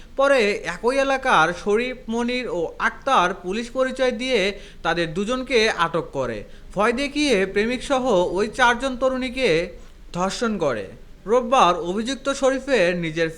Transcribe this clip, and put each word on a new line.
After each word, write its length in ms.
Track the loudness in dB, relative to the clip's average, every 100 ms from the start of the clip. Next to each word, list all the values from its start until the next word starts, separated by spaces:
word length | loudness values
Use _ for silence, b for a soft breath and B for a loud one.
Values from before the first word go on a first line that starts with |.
| B 0
পরে 340 | 4 4 2
একই 460 | 0 -6 -4 0 0
এলাকার 560 | 0 0 2 4 4 2
শরীফ, 320 | 0 0 0 -6 -6
মনির 400 | -2 -2 -2 -4
ও 260 | -4 -4 -2
আক্তার 540 | -4 -2 2 4 4
পুলিশ 360 | 0 -4 -6 -4
পরিচয় 420 | -2 -2 0 0
দিয়ে 480 | 0 0 2 0 -2 B B
তাদের 300 | -2 0 -2
দুজনকে 560 | -2 -2 -4 0 2 2
আটক 360 | 0 -2 -2 -4
করে। 300 | -4 -4 -6 -10 B B
ভয় 200 | 0 0
দেখিয়ে 520 | 0 -2 0 2 2 2
প্রেমিকসহ 600 | 0 0 -2 -2 0 2 2 2 0
ওই 120 | -2
চারজন 500 | 2 2 4 -2 -2
তরুণীকে 720 | 0 0 -4 0 2 2 -2 -8 B -20 -10
ধর্ষণ 440 | -4 -4 -2 -2 0
করে। 300 | -2 -2 -6 -14 -20 -14 0
রোববার 540 | 0 4 6 6 4
অভিযুক্ত 540 | -2 -4 -4 -4 -4
শরীফের 640 | 0 2 0 2 2 4 2
নিজের 340 | -2 -2 -2